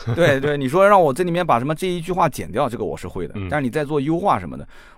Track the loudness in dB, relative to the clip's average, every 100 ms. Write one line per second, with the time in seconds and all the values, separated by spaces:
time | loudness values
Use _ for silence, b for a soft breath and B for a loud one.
0 | -4 2 2 2 0 0 0 4 6 6
1 | 4 2 0 0 2 2 0 -2 -4 -4
2 | -4 0 0 0 -6 -2 -2 -2 -6 -6
3 | -8 -8 -8 -8 -4 -2 -2 -2 -2 -2
4 | 0 0 0 0 -2 -10 -14 B B